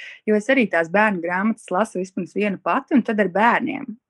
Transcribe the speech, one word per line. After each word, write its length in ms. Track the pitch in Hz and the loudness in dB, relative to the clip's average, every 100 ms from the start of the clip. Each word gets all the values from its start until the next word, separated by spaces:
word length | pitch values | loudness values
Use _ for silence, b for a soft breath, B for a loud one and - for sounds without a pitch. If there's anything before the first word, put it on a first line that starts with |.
| B B | B B
Jo 140 | - 214 | 0 0
es 120 | 208 | 2
arī 180 | 269 220 | 2 2
tās 220 | 170 165 | 0 0
bērnu 320 | 196 214 185 | 2 2 0
grāmatas 480 | 170 180 220 214 - | -2 -2 -2 -2 -4
lasu 300 | 185 220 185 | -2 -2 -4
vispirms 340 | 185 - 170 196 | -8 -8 -8 -4
vienu 240 | 208 180 | -4 -2
pati 360 | 175 220 - 277 | -2 -2 0 0
un 60 | 220 | 2
tad 160 | 214 | 0
ar 100 | 180 | 0
bērniem. 560 | 180 233 185 - - - 220 _ | 2 2 2 -2 -6 -10 -14 _